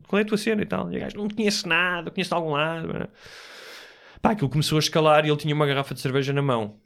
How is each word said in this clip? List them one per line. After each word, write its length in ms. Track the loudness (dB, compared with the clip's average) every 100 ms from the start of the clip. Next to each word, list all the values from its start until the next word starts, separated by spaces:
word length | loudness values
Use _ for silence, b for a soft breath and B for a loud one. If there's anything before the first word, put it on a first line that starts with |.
| -2
qual 120 | 0
é 20 |
a 40 | 2
tua 120 | 0
cena 240 | 0 0
e 40 | 0
tal?" 260 | -4 -4
E 40 | -6
o 20 |
gajo, 180 | -6 -6
"Não 100 | -6
te 80 | 0
conheço 320 | 0 0 0
nada, 440 | 2 2 -2 -6
conheço 180 | -4 -2
de 60 | -2
algum 160 | 0
lado." 580 | 0 0 -2 -6 -6 -8 B B B B B B B B B B B
Pá, 100 | 0
aquilo 180 | 0 0
começou 280 | 0 2 2
a 20 |
escalar 460 | 2 4 6 6 6
e 40 |
ele 80 | 2
tinha 160 | 0
uma 120 | 0 2
garrafa 280 | 0 -2
de 60 | -4
cerveja 300 | -2 0 0
na 100 | 0
mão. 360 | 2 0 -2 -10